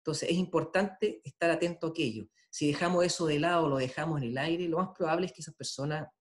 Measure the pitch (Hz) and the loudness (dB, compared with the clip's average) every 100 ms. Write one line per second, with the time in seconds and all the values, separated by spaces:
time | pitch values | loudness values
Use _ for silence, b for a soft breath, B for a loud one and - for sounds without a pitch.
0 | - 147 - 175 180 160 160 185 202 - | -4 -4 0 0 2 0 2 0 0 0
1 | 214 - - _ 170 160 170 170 165 165 | -2 -2 -14 _ 2 2 0 -2 -6 -2
2 | 135 107 101 b b - 147 143 175 175 | -4 -4 -12 b b -2 0 2 2 4
3 | 175 - 165 147 165 175 156 135 127 - | 2 2 0 2 4 4 4 2 0 -2
4 | 156 147 120 127 156 170 175 160 185 - | -2 -2 -2 -2 -2 -2 0 0 -2 -2
5 | 160 165 180 - 156 - 131 - 143 151 | 0 0 -2 -6 -16 -10 -10 -6 -4 -4
6 | 139 _ | -8 _